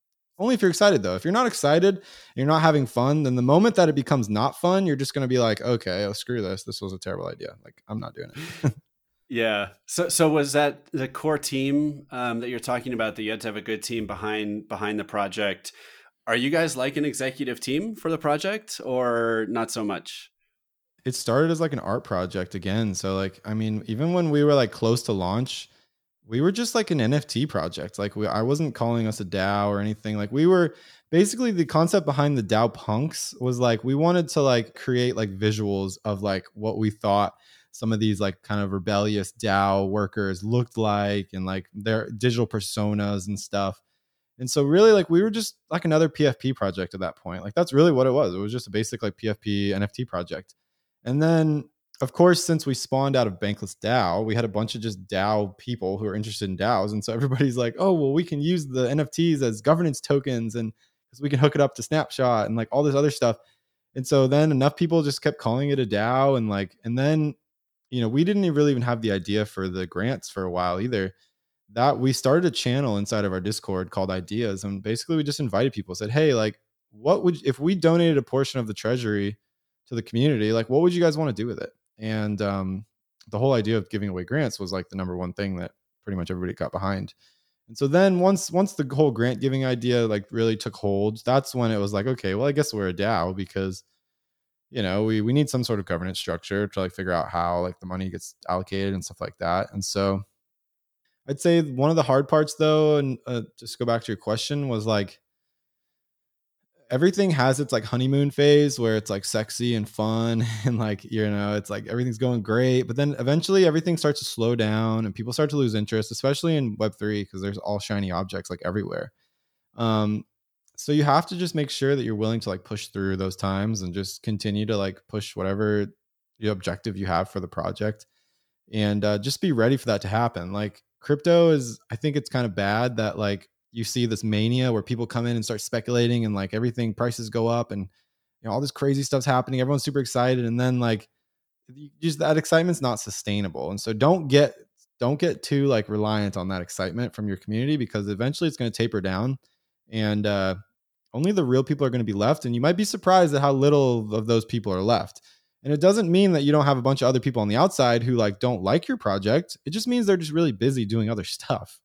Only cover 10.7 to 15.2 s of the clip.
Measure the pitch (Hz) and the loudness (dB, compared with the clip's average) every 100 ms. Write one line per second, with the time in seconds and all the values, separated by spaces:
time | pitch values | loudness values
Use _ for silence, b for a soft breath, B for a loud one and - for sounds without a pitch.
10.7 | 139 _ 147 131 - 151 147 - 135 135 | -2 _ -6 -6 -4 -2 -2 -2 -2 0
11.7 | 143 151 143 127 131 123 117 123 120 123 | 0 0 -4 -10 -8 -6 -4 -6 -6 -4
12.7 | 123 120 117 110 107 107 107 113 104 92 | -4 -4 -4 -4 -4 -6 -4 -6 -6 -6
13.7 | 110 - 113 104 95 107 107 104 107 - | -6 -4 -6 -6 -6 -4 -4 -4 -6 -8
14.7 | 101 104 107 101 104 | -6 -4 -4 -4 -2